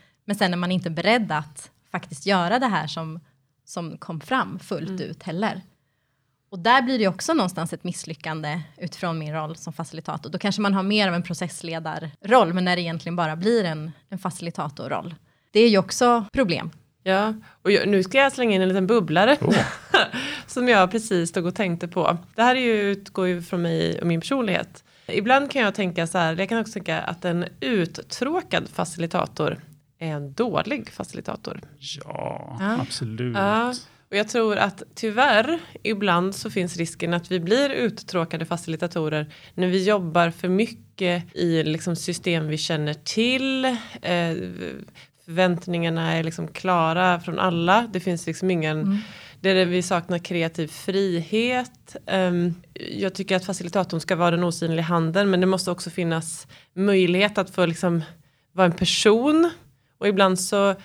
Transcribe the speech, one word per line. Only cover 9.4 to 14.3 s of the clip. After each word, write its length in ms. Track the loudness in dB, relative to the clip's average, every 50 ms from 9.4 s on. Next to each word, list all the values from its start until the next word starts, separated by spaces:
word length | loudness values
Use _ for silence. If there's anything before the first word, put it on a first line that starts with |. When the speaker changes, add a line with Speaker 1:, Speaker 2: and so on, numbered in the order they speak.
| -6 -8 -10
Speaker 1:
som 160 | -12 -12 -12
facilitator. 580 | -10 -10 -10 -12 -12 -12 -10 -8 -8 -8 -8 -8
Då 80 | -8 -4
kanske 240 | -2 -2 -2 0
man 120 | 0 0 0
har 80 | 0
mer 260 | 0 0 2 2 2 2
av 60 | 2
en 80 | 0
processledarroll, 1300 | -2 -4 -6 -6 -8 -8 -8 -10 -10 -8 -8 -8 -6 -8 -8 -8 -10 -12 -14 _ 0 6 6 6 6 6 2
men 100 | 0 2
när 120 | 2 0
det 60 | 0
egentligen 340 | 0 -4 -4 -6 -6 -6 -2
bara 200 | -2 -2 -2 -2
blir 280 | -2 0 2 2 2 2
en, 280 | 0 -2 -4 -8 -10 -12 _ _ -14
en 100 | -12 -8
facilitatorroll. 960 | -8 -8